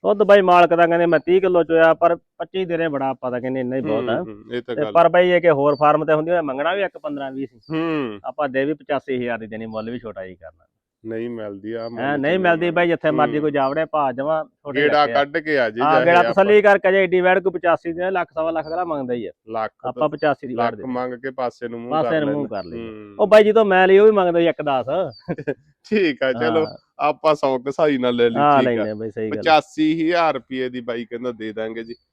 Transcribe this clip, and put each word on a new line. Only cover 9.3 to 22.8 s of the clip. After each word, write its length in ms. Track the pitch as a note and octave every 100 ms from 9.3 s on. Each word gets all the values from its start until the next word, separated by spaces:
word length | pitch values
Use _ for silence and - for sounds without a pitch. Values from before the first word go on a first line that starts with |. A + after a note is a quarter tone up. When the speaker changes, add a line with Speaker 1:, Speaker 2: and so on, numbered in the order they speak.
| A2+
Speaker 1:
ਦੀ 80 | A2
ਦੇਣੀ, 180 | A2 A2+
ਮੁੱਲ 260 | A2 A2
ਵੀ 80 | A#2+
ਛੋਟਾ 240 | A2+ G2
ਹੀ 120 | F#2 F2+
ਕਰਨਾ। 300 | D#2+ _ _ _ _ _ A2
Speaker 2:
ਨਹੀਂ 240 | A2+ A#2+
ਮਿਲਦੀ 440 | A#2 G#2+ G2+ G#2
ਆ, 100 | A2+
Speaker 1:
ਹੈਂ, 60 | A2+
Speaker 2:
ਮੁੱਲ 300 | A#2 C3 C#3+
Speaker 1:
ਨਹੀਂ 200 | C#3 F#3
Speaker 2:
ਚ 20 |
Speaker 1:
ਮਿਲਦੀ 280 | F3+ E3 F3
ਬਾਈ, 180 | E3 F3
ਜਿੱਥੇ 220 | D#3+ D#3
Speaker 2:
ਹੂੰ। 60 | D3+
Speaker 1:
ਮਰਜ਼ੀ 220 | D3+ D3
ਕੋਈ 120 | D3+
ਜਾਵੜੇ, 340 | C#3+ C3+ D3 D#3+
ਭਾ 260 | D#3 C#3
ਜਮਾਂ 340 | B2 C#3 D#3 D3
ਛੋਟੇ 360 | _ D3 C3+
Speaker 2:
ਗੇੜਾ 200 | D3 D3
Speaker 1:
ਲੱਗੇ 120 | D3
ਆ। 20 | A#2
Speaker 2:
ਕੱਢ 220 | C#3+ D#3
ਕੇ 220 | D#3 D3
ਆ 100 | A#2
ਜੇ 120 | A2
Speaker 1:
ਹਾਂ, 120 | C#3+
Speaker 2:
ਚਾਹੇ 120 | D#3 -
Speaker 1:
ਗੇੜਾ 140 | F3
Speaker 2:
ਆਪਾਂ। 120 | F3
Speaker 1:
ਤਸੱਲੀ 300 | G3 G3 G#3
ਕਰਕੇ 300 | G3+ G3 G3
ਜੇ 120 | F#3+
ਏਡੀ 180 | F#3+ F3+
ਵੈੜ 180 | F3+ F#3+
ਕੋਈ 120 | F3+
ਪਚਾਸੀ 420 | F3 F3 D#3+ E3+
ਦੇ, 180 | E3 F3+
ਲੱਖ 200 | F#3+ E3+
ਸਵਾ 180 | E3 D#3+
ਲੱਖ 160 | E3 D3+
ਅਗਲਾ 160 | E3 F3+
ਮੰਗਦਾ 280 | D3+ B2+
ਹੀ 120 | B2 G2+
ਆ। 60 | - -
Speaker 2:
ਲੱਖ 240 | A2+ G#2+ _ B2+
Speaker 1:
ਆਪਾਂ 240 | B2 D3+
ਪਚਾਸੀ 380 | D3 D3+ C#3 C3
ਦੀ 80 | A#2
ਵੈੜ 100 | A#2
Speaker 2:
ਲੱਖ 100 | A2+
Speaker 1:
ਦੇ। 80 |
Speaker 2:
ਮੰਗ 300 | B2+ B2 B2+
ਕੇ 180 | B2 C3+
ਪਾਸੇ 360 | C3 B2+ - A#2+
ਨੂੰ 140 | A#2
ਮੂੰਹ 100 | A#2
Speaker 1:
ਪਾਸੇ 180 | D3+ -
Speaker 2:
ਕਰ 160 | D#3+ D3
Speaker 1:
ਨੂੰ 80 |
ਮੂੰਹ 100 | C#3+
Speaker 2:
ਲੈਂਦਾ। 180 | - G#2
Speaker 1:
ਕਰ 60 | F2+
ਲੈਂਦਾ। 240 | A#2